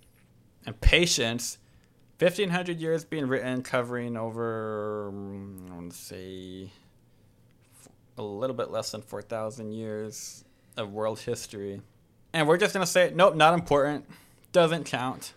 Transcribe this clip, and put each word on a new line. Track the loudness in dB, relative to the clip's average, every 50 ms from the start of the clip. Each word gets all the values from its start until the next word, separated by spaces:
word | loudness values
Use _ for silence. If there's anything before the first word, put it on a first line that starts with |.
| -20 _ _ _ _ _ _ _ _ _ _ _ -14
and | -14 -2 4
patience. | 6 8 8 8 6 6 2 2 2 0 0 -2 -4 -8 -10 -12 _ _ _ -20 _ _ _ _ _ _ _
Fifteen | 2 2 2 4 2 0 0
hundred | 0 0 -2 -2 -4 -4
years | 0 0 0 0 -2
being | -4 -4 -4 -2
written, | 0 0 0 0 -2 -4 -4
covering | -4 0 0 0 0 0 -4 -6 -4 -4 -6
over, | -6 -6 -6 -4 -4 -4 -2 -2 -4 -4 -4 -4 -4 -4 -4 -4 -4 -6 -8 -8
mm, | -8 -8 -10 -10 -10 -12 -12 -14 -14 -14 -14
I | -12
wanna | -12 -12 -12
say, | -12 -14 -16 -14 -14 -14 -12 -12 -12 -12 -12 -12 -12 -12 -14 -14 -16 -20 _ _ _ _ _ _ _ _ _ _ _ _ _ _ _ _ _ _ _ -20 -20
f-, | -20 _ _ _ _ -12
a | -8 -8
little | -6 -4 -4 -4 -4 -2
bit | -2 -4 -2
less | -2 -4 -4 -4
than | -6 -10 -10
four | -10 -10 -10
thousand | -8 -6 -6 -6 -6 -6 -8 -8 -10 -8 -8
years | -8 -6 -6 -6 -6 -6 -8 -10 -12 -14 -14 -16 -18 -20 _ _ _ _ _ -8
of | -8 -8 -6
world | -4 -2 -2 -2 -4 -4
history. | -4 -6 -6 -6 -6 -12 -10 -8 -8 -8 -8 -10 -12 -18 _ _ _ _ _ _ _ _ 0
And | 2 4
we're | 4 6
just | 4 4 2 2
gonna | 0 0
say, | 2 4 4 4 4 6
"Nope, | 6 6 6 8
not | 8 6 6 6
important. | 6 2 2 4 4 4 2 0 -4 -8 -14 -20 -20 -20 _ -20 _ _ _
Doesn't | 6 6 6 6 4 0 -4
count." | -4 -4 -2 -2 -2 -4 -6 -12 -16 -16